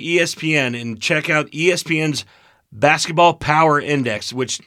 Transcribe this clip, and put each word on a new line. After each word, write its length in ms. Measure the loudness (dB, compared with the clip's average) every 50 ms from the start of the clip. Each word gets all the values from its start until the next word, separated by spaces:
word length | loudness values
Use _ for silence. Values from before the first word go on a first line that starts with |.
| -2
E 140 | -2 0 0
S 160 | 0 0 -4
P 200 | -4 -4 -2 0
N 200 | 0 0 -2 -4
and 260 | -6 -8 -8 -8 -6
check 280 | -4 -2 -2 -2 0 0
out 180 | 0 0 -2 -2 -4
E 180 | -2 0 0
S 100 | 0 0
P 180 | -2 -2 -2 0
N's 260 | 0 0 -2 -4 -6 -10 _ _ _ _ _ _ _ _
Basketball 600 | -4 0 2 2 2 2 -2 -2 2 4 4 4 4
Power 440 | 2 0 0 2 4 4 4 4 2
Index, 540 | 0 0 -2 -2 0 -2 -4 -4 -6 -8 -6
which, 260 | -6 -4 -4 -6 -8 -12